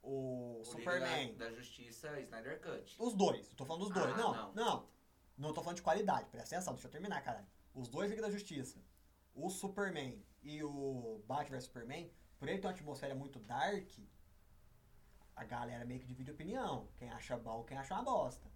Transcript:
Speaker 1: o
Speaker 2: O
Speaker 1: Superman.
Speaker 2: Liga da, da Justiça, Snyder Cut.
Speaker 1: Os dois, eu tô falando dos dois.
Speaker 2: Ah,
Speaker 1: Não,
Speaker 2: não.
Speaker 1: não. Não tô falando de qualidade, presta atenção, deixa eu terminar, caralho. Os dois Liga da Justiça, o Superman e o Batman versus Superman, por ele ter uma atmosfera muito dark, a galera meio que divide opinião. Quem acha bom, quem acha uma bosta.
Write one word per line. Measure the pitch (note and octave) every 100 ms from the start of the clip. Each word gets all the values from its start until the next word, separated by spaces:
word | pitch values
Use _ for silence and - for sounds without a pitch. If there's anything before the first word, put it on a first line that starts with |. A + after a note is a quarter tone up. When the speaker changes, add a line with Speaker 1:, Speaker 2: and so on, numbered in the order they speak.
Speaker 1:
o | C3 C3+ C3 B2+ A#2+ A#2
Speaker 2:
O |
Speaker 1:
Superman. | A2 A2+ - C3+ C3 C3 B2
Speaker 2:
Liga | G#2+
da, | A#2
da |
Justiça, | A#2 B2+ - A#2+ A#2 D3+ C#3+
Snyder | B2 A2+ B2 D#3
Cut. | F3 - - -
Speaker 1:
Os | A#3+
dois, | G3 F3+ - -
eu | -
tô |
falando | C3+ E3
dos | G3
dois. | F#3 C#3
Speaker 2:
Ah, | -
Speaker 1:
Não, | A#3
Speaker 2:
não. | - G#2+
Speaker 1:
não. | G#3 A3+ - - - - - - -
Não | D3+
tô | D3+
falando | E3+ F3
de |
qualidade, | - F3+ G3 B2+ -
presta | A2+ -
atenção, | E3+ F#3
deixa | A#2+ -
eu |
terminar, | D3+ G3+ D3
caralho. | - A2 - - -
Os | C3 B2
dois | C#3+ G3+
Liga | A3
da | G#3+
Justiça, | G3+ - D3 B2+ - - - - - -
o | B2+ F3+
Superman | - G3 G3+ F#3+ D#3+ C3 G#2+ - -
e | C#3+ D3+
o | D3+ C#3+ C3+ C3 A2+ A2 G2
Batman | C3+ C#3+
versus | C3 -
Superman, | B2 A#2 D#3 E3+ - - -
por | C#3
ele | F#3+
ter |
uma | F#3+
atmosfera | F3+ D3+ C3 C#3
muito | C3 C#3 A#2+
dark, | G#2 B2 F3 G3+ - - G2 - - - - - - - - - - - -
a | -
galera | A2+ A#2+ A#2+ A#2+
meio | A#2+ B2+
que | B2+
divide | B2+ C3
opinião. | - D#3+ B3+ G#3 B2+ G2+ -
Quem | A#2+
acha | A#2 - B2
bom, | A2 A2+
quem | - C3+
acha | C3+
uma | F#3+
bosta. | C4 G#3+ C3+ - -